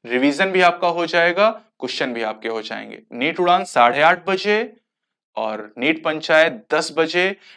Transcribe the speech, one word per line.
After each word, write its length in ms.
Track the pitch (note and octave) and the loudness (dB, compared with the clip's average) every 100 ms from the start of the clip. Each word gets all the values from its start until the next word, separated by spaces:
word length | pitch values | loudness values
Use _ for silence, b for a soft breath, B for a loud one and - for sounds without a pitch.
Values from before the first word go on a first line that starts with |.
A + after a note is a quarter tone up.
| A#2 | -4
रिवीजन 400 | B2+ C#3 C#3 F#3+ | 0 0 2 0
भी 140 | F#3 | 4
आपका 280 | F3 E3 E3+ | 2 2 -2
हो 180 | F3 E3 | -2 0
जाएगा, 440 | F3 E3+ F3 G#3+ | 2 2 4 0
क्वेश्चन 640 | A3+ _ - B2+ - C3+ | 0 _ -10 -8 -4 -4
भी 100 | A#2 | -4
आपके 260 | A2 G#2+ C#3+ | -6 -6 -6
हो 140 | A2+ | -6
जाएंगे। 360 | A2 G#2+ A2 G#2+ _ | -8 -12 -12 -18 _
नीट 280 | A#2+ D3+ E3+ | -6 -4 -2
उड़ान 240 | F3 F3+ | 2 2
साढ़े 380 | - C3 A#2+ C3+ | 2 4 4 6
आठ 240 | D#3+ F3 E3 | 4 4 0
बजे 500 | F#3+ G#3 G#3+ B3+ - _ _ _ _ _ - | -2 0 0 -2 -10 _ _ _ _ _ -8
और 380 | A2 A2 G#2+ A#2+ | -6 -6 -12 -4
नीट 260 | C#3 D#3+ | -2 -2
पंचायत 600 | E3 D#3 D3+ D#3 E3 A2+ - | -4 -6 2 4 4 0 -4
दस 200 | D3+ D#3+ D3+ | -2 -2 -2
बजे। 380 | D#3+ E3+ F#3+ F#3+ b | -2 0 -2 -4 b